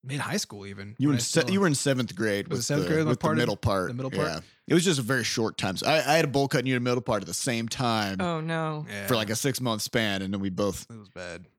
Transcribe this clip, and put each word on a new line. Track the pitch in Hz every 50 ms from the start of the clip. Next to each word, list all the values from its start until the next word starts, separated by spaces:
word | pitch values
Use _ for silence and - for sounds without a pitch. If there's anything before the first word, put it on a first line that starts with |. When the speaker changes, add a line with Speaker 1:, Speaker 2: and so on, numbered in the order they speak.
| -
Speaker 1:
mid | 131 135 147
high | 117 110 147
school | 208 - - 113 101 98
even. | 98 98 101 98 104 110 -
Speaker 2:
You | 127 147
were |
Speaker 1:
when | 143
Speaker 2:
in | 120
Speaker 1:
I |
Speaker 2:
se-, | 120 - - 165
Speaker 1:
still | 156 -
Speaker 2:
you | 190 196
were | 196
in | 175 143
seventh | - - 143 135 123 123 101 -
grade | - 110 107 101 101 101 -
Speaker 1:
Was | - 127
it |
Speaker 2:
with | 117
Speaker 1:
seventh | - 147 147 - -
Speaker 2:
the, | 156
Speaker 1:
grade, | 156 160
the | 156
Speaker 2:
with | 147 -
the | -
Speaker 1:
party? | 156 - 117
Speaker 2:
middle | 120 117 -
part. | - - - 101 95 92 -
Speaker 1:
The | 120
middle | 123 131 135
part? | 135 98 95 85
Speaker 2:
Yeah. | 78 80 - - _ _ _ -
It | 139
was | 170 165
just | 190 165 139
a |
very | 120 104 135 127 113
short | - - - 113 104 - -
time. | - 98 92
So | 78 -
I, | - 151 160
I | 135 135 151
had | 165 160
a | 147
bowl | 123 139 139 135
cut | - 139
and | 123 131
you | 131
had | 123
a | 123
middle | 123 123 123
part | 117 - 117 104
at | 95
the | 82 92
same | - - 139 117 117 113 117
time | - - 131 120 113 110 104 98 95 95
Speaker 3:
Oh, | 190 175 170 160
no. | 156 165 165 160 160 156 156 151 151 -
Speaker 1:
Yeah. | - 101 101
Speaker 2:
for, | - 127
like, | 110 110 101
a | 110
six | 110 - 143 127 -
month | 127 120 113 107
span, | - - - 120 113 104 98 95
and | 95 95 101
then | 98
we | 98 98
both | 92 90 104 101 92 - - _
Speaker 1:
It | 120 110
was | 104 92
bad. | _ 92 90 87 85 87 87 - _